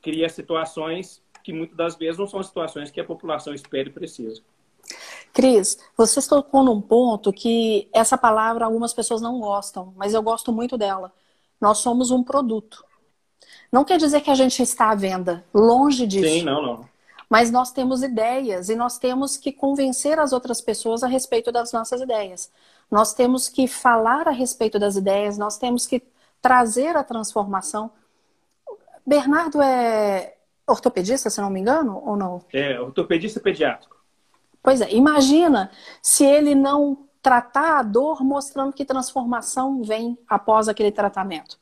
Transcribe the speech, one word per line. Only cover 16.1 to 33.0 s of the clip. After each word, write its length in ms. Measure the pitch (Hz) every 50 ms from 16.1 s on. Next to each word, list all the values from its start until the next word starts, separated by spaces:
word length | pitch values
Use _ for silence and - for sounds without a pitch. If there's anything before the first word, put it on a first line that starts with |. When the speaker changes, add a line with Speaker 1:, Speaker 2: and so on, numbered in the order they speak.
| 190 196 185
Speaker 1:
Sim, 160 | 156 156 165 175
não, 180 | 151 135 151
não. 280 | 151 127 120 117 - _ _ _ _ _ _ - - _
Speaker 2:
Mas 220 | 226 220 240 233
nós 200 | 233 247 254 247
temos 300 | - - 254 254 262 254
ideias 680 | 262 277 247 220 220 233 247 269 269 240 196 180 180 190
e 60 | 220
nós 220 | 226 240 247 240
temos 400 | - - 247 254 262 277 269 -
que 140 | - - 285
convencer 680 | 269 _ - 277 277 277 277 262 247 - - 285 311
as 160 | 320 302 269 262
outras 260 | 247 247 254 233 -
pessoas 440 | - - 214 - - 226 226 233 262
a 40 |
respeito 440 | 247 254 262 254 - 247 233 233 247
das 200 | 240 240 233 240
nossas 300 | - 233 226 - 254 247
ideias. 500 | 262 254 233 214 202 190 180 180 - - _ _ _ _ _ _ _ _
Nós 240 | - 208 208 - -
temos 340 | - 247 247 254 262 254
que 200 | - - - 262
falar 600 | 247 - - - 254 240 226 220 226 247 294 330
a 40 | 330
respeito 480 | 285 240 262 247 - _ 233 220 - 208
das 160 | 202 202 196
ideias, 420 | 196 190 196 190 202 208 208 202
nós 220 | 208 208 208 208 -
temos 260 | - 247 240 240 -
que 160 | - - 240 _ _ _ _ _ _ _ _
trazer 560 | - - 254 254 240 226 214 247 262 320 349
a 60 | 302 277
transformação. 880 | - 240 226 220 - - 220 202 196 196 190 180 - - 214 214 233 _ _ _ _ _ _ _ _ _ _ _ _ _ _ _ - 427 _ _ _ _ - _
Bernardo 560 | 262 285 294 262 262 294 320 349 320 285 294
é 760 | 277 269 254 247 240 233 220 214 214 208 196 190 180 - - _ _ _ _ _ _
ortopedista, 640 | - 233 - - - - 185 180 190 254 269 - 220
se 100 | - -
não 120 | 202 196
me 80 | 196 185
engano, 420 | 190 220 269 320 311 233 196 190 -
ou 140 | 254 208
não? 260 | 202 196 180 180 180 - _
Speaker 1:
É, 300 | - 135 143 139 131 120
ortopedista 580 | 123 127 135 -